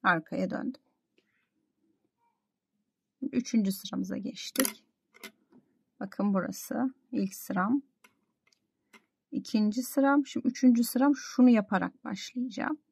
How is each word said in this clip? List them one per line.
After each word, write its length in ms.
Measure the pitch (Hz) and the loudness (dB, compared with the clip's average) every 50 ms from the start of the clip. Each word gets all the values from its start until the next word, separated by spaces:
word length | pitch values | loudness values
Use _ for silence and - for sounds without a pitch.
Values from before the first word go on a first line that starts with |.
| - | 4
Arkaya 480 | 208 180 165 156 - - - 185 185 | 2 2 2 0 -6 -6 -4 -4 -4
döndüm. 300 | - - - - 262 - _ _ _ _ _ _ _ _ _ _ _ _ _ _ _ _ _ _ _ _ _ _ _ _ _ _ _ _ 932 932 _ _ _ _ _ _ _ _ _ _ _ _ _ _ _ _ _ _ 262 | -4 -6 -6 -6 -8 -10 _ _ _ _ _ _ _ _ _ _ _ _ _ _ _ _ _ _ _ _ _ _ _ _ _ _ _ _ _ _ _ _ _ _ _ _ _ _ _ _ _ _ _ _ _ _ _ _ -8
Üçüncü 500 | 294 - 254 247 - - 226 208 190 196 | -4 -2 -4 -4 0 0 0 0 0 -2
sıramıza 440 | - - - 214 196 190 185 190 | -4 -8 -10 -8 -6 -6 -6 -6
geçtik. 680 | - 190 - - - - - - - - - - - _ _ _ _ _ _ _ - - - _ _ _ _ _ - _ _ _ _ _ _ _ _ | -8 -8 -10 -10 -12 -14 -12 -2 -2 -2 -2 -2 -10 _ _ _ _ _ _ _ -20 -20 -20 _ _ _ _ _ -20 _ _ _ _ _ _ _ _
Bakın 340 | - 196 - - 196 208 196 | -12 -12 -6 -2 0 2 2
burası 600 | 190 175 - 190 - - - - 220 247 262 269 _ _ _ - | 2 0 -2 -6 -8 -8 -6 -4 -2 -2 -2 -4 _ _ _ -4
ilk 220 | 214 196 190 - | -2 -2 -2 -4
sıram. 480 | - - - - 190 180 202 247 285 269 _ _ _ _ - _ _ _ _ _ _ _ _ _ _ _ _ _ _ _ _ _ - _ _ _ _ _ _ | -10 -8 -4 -2 0 0 2 2 0 -2 _ _ _ _ -20 _ _ _ _ _ _ _ _ _ _ _ _ _ _ _ _ _ -20 _ _ _ _ _ _
İkinci 520 | - - - - - 220 214 208 208 240 247 | -8 -8 -8 -2 0 0 2 2 0 -2 -6
sıram. 440 | - - - 269 277 285 285 277 | -4 0 2 2 4 4 2 2
Şimdi 220 | - - - - 247 | 0 -4 -2 -2 -2
üçüncü 360 | 247 - - 254 240 233 240 | -2 4 6 6 6 6 4
sıram 320 | 233 - 247 262 285 294 | 0 2 2 4 4 2
şunu 340 | - - - - - 247 254 | 2 -2 -12 2 6 8 8
yaparak 540 | 240 220 208 208 208 185 180 - - _ _ | 8 6 4 2 0 -2 -2 -2 -6 _ _
başlayacağım. 720 | 226 214 190 - - - 254 247 262 202 196 - - 311 302 _ _ | -10 -10 -10 -10 -10 -8 -6 -6 -6 -6 -6 -4 -4 -4 -6 _ _